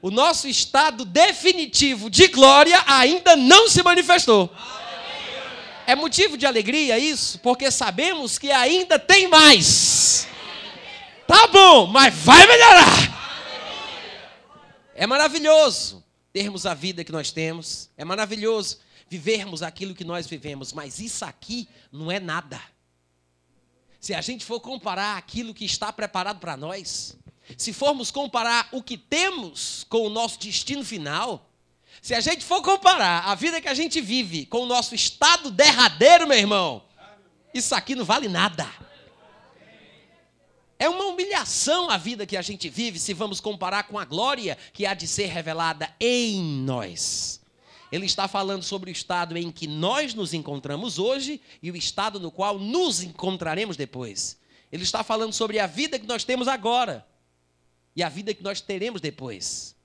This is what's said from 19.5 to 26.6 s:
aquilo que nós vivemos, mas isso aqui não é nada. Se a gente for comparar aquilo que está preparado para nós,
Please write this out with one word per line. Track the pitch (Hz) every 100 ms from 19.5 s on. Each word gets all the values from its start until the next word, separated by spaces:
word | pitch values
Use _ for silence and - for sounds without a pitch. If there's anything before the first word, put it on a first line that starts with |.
| 165
aquilo | 165 - 196 180
que |
nós | 170 175 170
vivemos, | 156 147 139 131
mas | 151 143 -
isso | 226 -
aqui | 180 - - 240 220 _ _
não | 139 160
é | 190
nada. | 180 160 151 127 - _ _ _ _ _ _ _ _ _ _ _ _ _
Se | -
a | 170
gente | 160 247
for | - 240
comparar | 233 262 220 185 202 196
aquilo | - 220 233
que | 214
está | 214 - 214
preparado | - 214 190 185 196
para | 170
nós, | 135